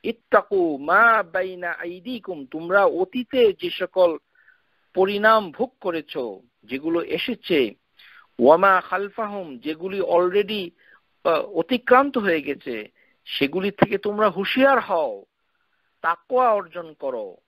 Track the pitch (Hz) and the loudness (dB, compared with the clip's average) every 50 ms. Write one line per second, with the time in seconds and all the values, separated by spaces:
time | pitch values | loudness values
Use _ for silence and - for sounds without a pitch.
0 | - 196 226 _ _ _ - 208 - _ 208 190 175 165 147 131 143 156 175 202 | -6 -8 -8 _ _ _ 2 2 2 _ 0 0 0 0 -2 -4 -2 2 4 6
1 | 226 233 226 220 196 165 165 185 185 190 185 180 180 175 165 - 170 175 180 185 | 6 6 4 2 0 -2 -4 -6 -6 -6 -8 -10 -10 -10 -8 -8 -10 -12 -12 -12
2 | 175 240 254 220 - - 180 151 139 - - 160 165 170 185 202 196 170 - 170 | -12 -10 -10 -10 -10 -12 -12 -12 -12 -12 -12 -10 -6 0 2 4 4 4 2 0
3 | 185 185 - 247 247 _ - 254 240 208 185 _ - 175 - - 185 175 _ 185 | -4 -4 -4 -8 -6 _ 2 2 4 2 2 _ -8 -10 -6 -6 -8 -4 _ 2
4 | 180 170 156 - _ _ _ _ _ _ _ _ _ _ _ _ _ _ _ 180 | 2 2 2 -4 _ _ _ _ _ _ _ _ _ _ _ _ _ _ _ 0
5 | 190 196 202 202 214 220 220 220 208 170 139 - 240 254 _ _ - 180 165 160 | 0 0 0 2 4 4 4 4 2 -2 -6 -6 -6 -6 _ _ -6 -6 -6 -6
6 | 147 - - 151 123 113 95 95 _ _ _ _ _ 104 127 135 147 165 165 170 | -8 -8 -8 -8 -8 -8 -10 -14 _ _ _ _ _ -10 -10 -6 -4 -2 -2 -2
7 | 156 - 151 175 - - 233 - - - 185 147 123 104 - _ _ _ _ _ | -2 -4 -6 -6 -4 -6 -8 -8 -4 0 2 2 2 0 -4 _ _ _ _ _
8 | - - - - _ _ _ - 120 135 156 175 190 196 190 185 - - 185 185 | -20 -20 -20 -20 _ _ _ 4 6 6 6 8 6 4 4 2 0 -2 -6 -6
9 | 202 202 _ - 220 208 202 202 180 156 131 117 120 147 160 156 180 190 196 196 | -6 -6 _ -10 -8 -8 -8 -10 -12 -12 -16 -12 -10 -10 -10 -8 -10 -8 -6 -4
10 | 175 - 170 170 180 180 185 202 202 190 220 208 185 170 _ _ _ _ _ _ | -2 2 2 2 2 2 0 0 -2 0 -4 -6 -6 -10 _ _ _ _ _ _
11 | _ _ _ _ _ 170 165 147 - - 202 165 165 - 254 240 _ - 247 254 | _ _ _ _ _ 0 0 0 -2 -4 -4 -4 -2 -2 -4 -4 _ 4 6 6
12 | 277 285 269 254 202 196 165 156 135 143 139 - - 143 120 110 107 - _ _ | 6 2 -2 -2 0 0 0 0 -2 -6 -10 -8 -8 -10 -8 -8 -10 -14 _ _
13 | _ _ _ _ _ - - - 143 139 147 185 190 202 196 - - 202 208 190 | _ _ _ _ _ -12 -4 -2 -2 -2 -2 -4 -4 -4 0 0 0 0 0 -6
14 | - 208 208 208 220 202 160 185 196 - - 254 269 277 269 233 202 - 196 170 | -4 -6 -2 0 0 0 0 -2 -6 -4 0 2 4 4 4 2 0 -2 -2 -2
15 | 151 123 107 98 - _ _ _ _ _ _ _ _ _ _ _ _ _ _ _ | -2 -4 -6 -10 -16 _ _ _ _ _ _ _ _ _ _ _ _ _ _ _
16 | - 165 170 _ _ _ 262 247 254 233 214 202 185 165 - 180 165 160 151 _ | -4 -4 -4 _ _ _ 0 2 2 2 2 0 -4 -8 -14 -14 -14 -14 -16 _
17 | - 135 127 113 104 95 87 _ _ | -8 -8 -6 -6 -10 -10 -14 _ _